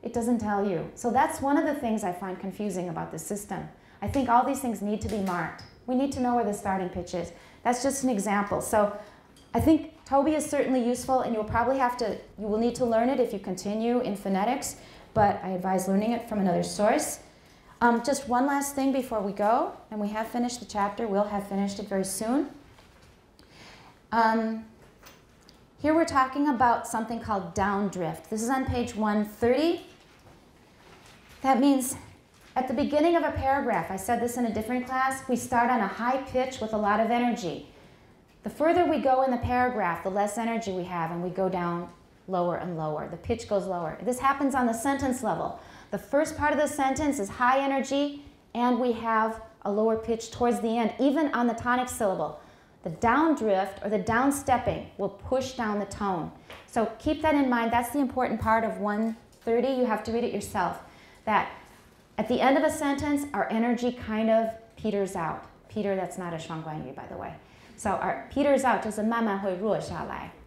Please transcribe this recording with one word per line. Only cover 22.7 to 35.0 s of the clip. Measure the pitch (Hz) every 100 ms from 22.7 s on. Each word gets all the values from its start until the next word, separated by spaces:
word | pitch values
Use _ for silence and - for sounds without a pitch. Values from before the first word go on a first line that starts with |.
| - - - - - _ _ - - - - - - _
Um, | 226 226 226 220 220 220 - - - - - _ _ - - - _
here | 294 320
we're | 320
talking | 277 254 285 285
about | 240 240 226 -
something | 233 226 233
called | - 202 170 170
downdrift. | 196 196 202 180 165 160 -
This | 220
is | 233
on | 262 262
page | 254 240 202
one | 214 208 208
thirty. | - 240 254 320 349 - - - - - - - - - - - - - - - -
That | 262 254
means | 277 269 247 - - - _ _ - -
at | 247
the |
beginning | 254 277 294 320 339
of |
a | 294
paragraph, | - 269 277 240 190 160
I | 190
said | - 233
this | 240 247
in | 240
a |
different | 208 220 247 247
class, | 262